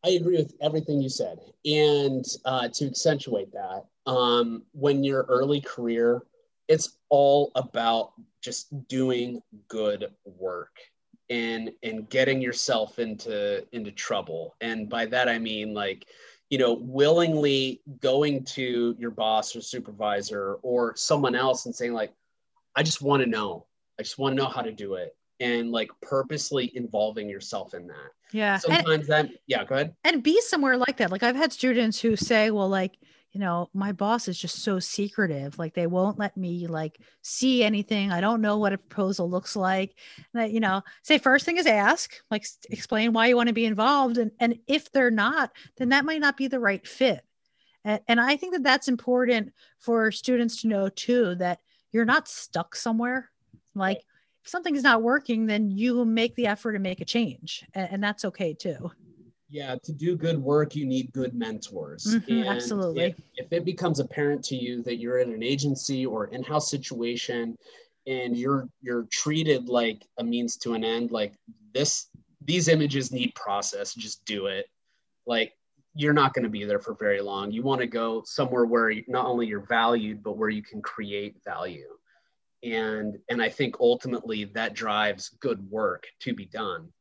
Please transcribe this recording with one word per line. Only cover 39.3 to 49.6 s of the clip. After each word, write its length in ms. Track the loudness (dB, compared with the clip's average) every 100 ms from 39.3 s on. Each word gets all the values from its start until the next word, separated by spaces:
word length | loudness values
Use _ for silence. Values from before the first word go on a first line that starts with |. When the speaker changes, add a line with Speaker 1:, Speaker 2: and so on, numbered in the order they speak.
Speaker 2:
looks 240 | -2 -4 -2
like." 400 | 0 0 -2 _ -20 -20 -10
And 120 | -4
I, 20 | -2
you 140 | 0
know, 240 | 0 0 -4 -18
say, 160 | 2 4
first 260 | 6 4
thing 140 | 4 2
is 80 | 4
ask, 560 | 6 6 4 0 -10 _
like, 140 | -6
s-, 160 | -6 -16 -12
explain 420 | -10 -2 0 2
why 140 | 4 6
you 100 | 6
wanna 160 | 4
be 140 | 2 0
involved. 540 | 2 4 6 4 2
And, 100 | 0 2
and 200 | 0 0 0
if 240 | -2 2
they're 180 | 2 4
not, 420 | 4 2 2 -2 -4 -20 _
then 120 | 2
that 160 | 2 2
might 160 | 2
not 160 | 0 0
be 120 | -2
the 100 | 0
right 260 | 0 0 -6
fit. 380 | 0 2 2 _ _ _ _ _ _
A-, 180 | -2 -2 2
and 140 | 2
I 160 | 4 2
think 160 | 0
that 80 | 0
that's 260 | 2 2 2
important 640 | -2 2 2 4 2 0 _